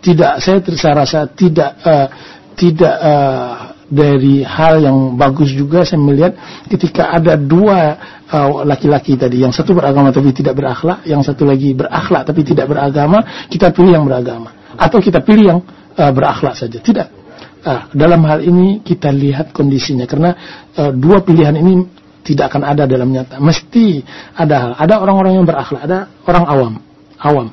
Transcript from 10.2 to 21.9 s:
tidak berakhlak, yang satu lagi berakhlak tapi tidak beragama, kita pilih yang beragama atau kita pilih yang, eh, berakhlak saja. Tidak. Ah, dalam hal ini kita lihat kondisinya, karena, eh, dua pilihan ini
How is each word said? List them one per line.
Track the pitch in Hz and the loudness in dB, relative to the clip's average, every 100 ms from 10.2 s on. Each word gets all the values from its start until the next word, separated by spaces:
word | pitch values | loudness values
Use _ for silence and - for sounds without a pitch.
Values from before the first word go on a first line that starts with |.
| 139 | 0
tidak | 131 139 131 | 0 -4 -4
berakhlak, | 135 127 160 190 | -6 -4 -6 -6
yang | 165 143 | -4 -2
satu | 139 135 | -2 0
lagi | 143 135 139 131 | 0 0 0 -2
berakhlak | - - - 165 | -4 -6 -2 -2
tapi | 131 160 | -2 -2
tidak | 143 147 135 | 0 0 0
beragama, | 143 139 143 147 202 226 - - | -2 -2 0 2 2 0 -10 -10
kita | 170 180 | 0 0
pilih | - 180 165 | 4 4 4
yang | 139 | 2
beragama | 127 123 117 117 - - - | -2 -6 -10 -16 -20 -20 -4
atau | 165 240 | 0 0
kita | 185 165 | 2 0
pilih | 143 214 | 2 4
yang, | 202 170 180 - - | 4 2 -4 -20 -16
eh, | - 147 | -2 0
berakhlak | 131 143 135 143 120 | 2 -2 -2 -6 -6
saja. | 120 117 | -12 -6
Tidak. | - 214 180 - - - - _ - | -2 -2 -2 -12 -20 -20 -20 _ -6
Ah, | 127 - | -6 -6
dalam | 143 156 170 | 0 2 4
hal | 160 156 | 2 0
ini | 160 180 185 208 | 2 2 2 0
kita | 226 - 151 | -4 -4 -2
lihat | 139 139 139 156 | 0 -2 -2 -6
kondisinya, | - 143 135 - 135 123 | -2 -2 -2 -4 -6 -4
karena, | 147 170 175 - - - | -2 -2 -2 -12 -20 -16
eh, | - 147 127 | -4 -4 0
dua | 143 202 | 4 2
pilihan | 185 165 151 151 | 4 2 2 2
ini | 175 185 180 | 2 2 0